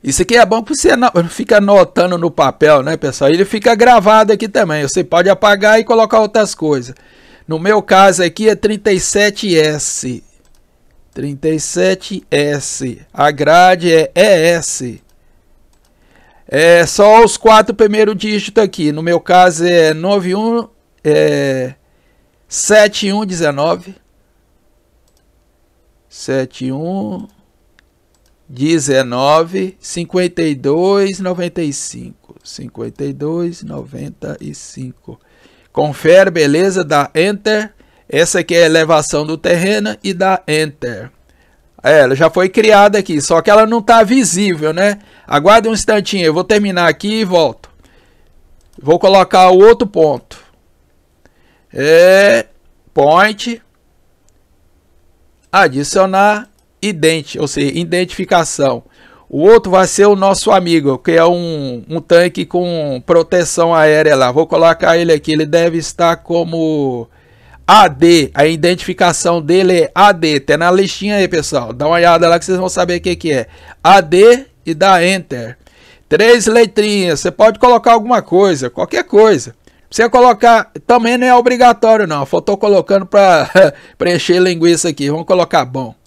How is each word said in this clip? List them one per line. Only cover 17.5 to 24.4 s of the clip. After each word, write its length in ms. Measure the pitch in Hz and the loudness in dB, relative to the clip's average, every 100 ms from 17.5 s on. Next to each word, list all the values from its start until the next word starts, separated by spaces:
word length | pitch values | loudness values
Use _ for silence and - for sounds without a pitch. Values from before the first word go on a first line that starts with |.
| 214 214 | 4 2
primeiros 420 | 208 214 214 214 196 | 0 0 2 0 -2
dígitos 460 | 214 208 202 - | -6 -6 -2 -2
aqui. 300 | 196 190 151 | -2 -2 -6
No 100 | 151 | -4
meu 180 | 165 170 | -2 -4
caso 440 | - 180 185 156 | 2 4 4 2
é 300 | 175 175 156 | 0 2 2
nove 400 | 156 180 202 180 | 0 -2 -2 -2
um, 340 | 196 226 233 226 _ _ _ | -4 -4 -4 -8 _ _ _
é 680 | 151 151 151 143 139 131 127 135 _ _ _ _ _ _ _ | -2 0 0 -2 -4 -6 -8 -14 _ _ _ _ _ _ _
sete 640 | - - 214 208 - 202 | -10 0 2 2 -2 -6
um 120 | 202 | -6
dezenove. 680 | 208 175 156 139 156 175 185 190 _ _ _ _ | -6 -4 -4 -2 -4 -4 -10 -20 _ _ _ _